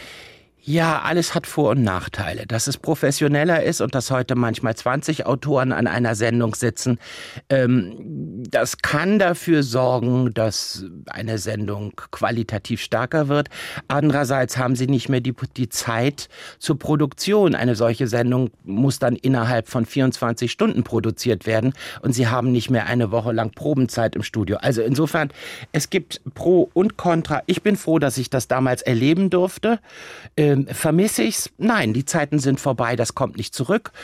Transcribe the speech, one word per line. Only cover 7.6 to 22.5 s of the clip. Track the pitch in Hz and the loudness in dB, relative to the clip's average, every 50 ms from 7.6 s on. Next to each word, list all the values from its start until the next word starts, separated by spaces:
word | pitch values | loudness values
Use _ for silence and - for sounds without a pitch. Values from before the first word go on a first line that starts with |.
| 127 120 127 123 90 90 113 - 92 110 147 139 151 156 87 113 123 | 4 4 4 2 2 -2 -8 -12 -12 -10 -10 -10 -10 -10 -10 -10 -8
das | 110 - 117 123 - - | -2 0 0 0 0 -4
kann | - - - 151 147 170 190 214 | -6 -4 -2 0 0 2 2 4
dafür | 202 190 175 175 - - 175 165 151 139 | 4 4 2 0 0 2 2 2 2 2
sorgen, | 120 117 131 127 123 127 120 113 123 123 127 127 120 104 | 2 2 2 2 2 2 2 2 2 2 2 2 0 0
dass | 117 110 110 - - - - - 95 98 87 87 - - | 0 0 0 -2 -4 -6 -8 -10 -10 -12 -14 -14 -16 -16
eine | - - 98 110 110 113 104 | -14 -10 -8 -6 -4 -4 -4
Sendung | - 110 110 104 107 101 104 101 104 98 - - - - | -4 -4 -4 -4 -4 -6 -6 -6 -8 -10 -10 -14 -16 -14
qualitativ | - - - - 120 117 107 - 113 98 - - 117 - | -8 -2 -2 0 0 -2 -4 -4 -4 -6 -4 -4 -6 -6
stärker | - - 117 110 127 - 160 156 147 | -4 -2 -2 -2 -2 0 0 0 2
wird. | 139 147 147 143 - - - - - - - - | 2 2 0 0 -2 -6 -14 -14 -12 -12 -10 -6
Andererseits | - 135 147 151 151 139 143 139 120 139 135 127 - - 127 | -2 0 2 4 4 4 2 2 2 2 0 0 0 -2 -2
haben | 127 127 131 | 0 0 0
sie | 120 131 | 0 2
nicht | 131 139 117 - - | 2 0 0 0 0
mehr | 135 127 | -2 0
die, | 123 131 120 - 135 - - | 0 -2 -6 -6 -8 -8 -4
die | - 127 - | -4 -4 -4
Zeit | - - - 117 113 113 123 147 143 - - - - - - - - - | -4 -6 -4 -2 0 2 0 0 -2 -4 -12 -16 -16 -20 -20 -20 -18 -8
zur | - - 147 | -4 -2 -2
Produktion. | - - - 156 147 151 143 - - - 190 208 214 196 160 - | -2 0 0 2 2 0 0 -2 -4 -2 2 4 4 4 4 2
Eine | - 120 123 117 | 2 2 2 2
solche | 104 117 117 117 - 135 | 2 2 2 2 0 -2
Sendung | 110 120 120 123 123 127 131 127 117 _ _ - | 0 0 0 2 2 2 2 0 -2 _ _ -8
muss | 92 98 110 135 139 - - | -4 0 2 2 2 2 2
dann | 127 120 120 | 0 0 0
innerhalb | - - 131 131 120 113 120 123 113 - | 0 2 2 2 2 2 2 0 0 -2
von | - - 123 113 | -2 -2 -2 -2
vierundzwanzig | - - 143 131 127 - - 127 117 117 - 123 113 | 0 0 2 2 2 2 0 -2 -2 -2 -2 -4 -4
Stunden | - - 220 220 - - 107 | -2 0 0 0 2 0 -2
produziert | - 120 117 107 110 107 - - 123 107 87 - | 0 0 0 0 -2 -4 -2 0 0 0 0 0
werden | 110 110 110 113 131 - - - - - - - | 0 0 2 2 0 -2 -4 -10 -16 -12 -6 -2
und | 135 117 | 0 2
sie | 123 123 | 2 2
haben | 110 123 127 123 131 | 2 2 0 2 2